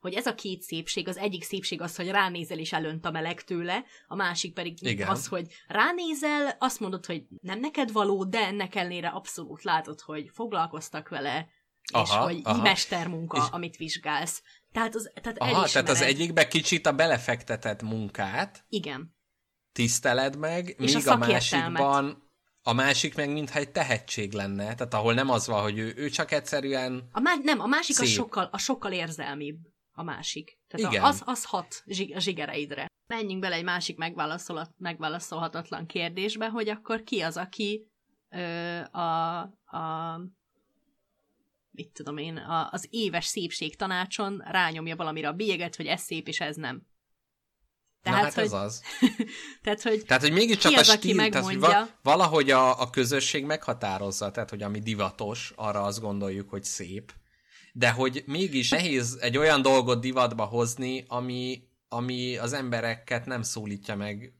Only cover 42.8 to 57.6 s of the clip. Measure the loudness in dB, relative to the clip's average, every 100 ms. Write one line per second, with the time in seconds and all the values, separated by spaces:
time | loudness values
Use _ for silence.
42.8 | -8 -4 -2 -2 -2 -4 -4 -6 -8 -6
43.8 | -4 -2 -2 -4 -4 -6 -2 0 0 0
44.8 | -6 -4 -4 -2 -4 -2 0 0 -2 -6
45.8 | -4 -4 -4 -8 -4 -4 -4 -4 -6 -8
46.8 | _ _ _ _ _ _ _ _ _ _
47.8 | _ _ 0 4 4 2 0 0 -4 -6
48.8 | -10 2 2 2 -6 -6 -14 -8 -4 -2
49.8 | 2 0 4 4 4 4 4 6 8 10
50.8 | 10 8 6 4 4 2 0 4 6 6
51.8 | 4 -2 4 6 6 6 6 8 8 6
52.8 | 2 2 2 2 2 -2 -2 -2 -2 -2
53.8 | -2 -2 -2 -2 -4 -4 -6 -4 -4 -4
54.8 | -2 0 0 0 -6 -6 -10 -6 -2 0
55.8 | 0 -2 -4 -2 -2 -4 -6 -8 -6 -8
56.8 | -8 -10 -12 -20 _ _ _ -20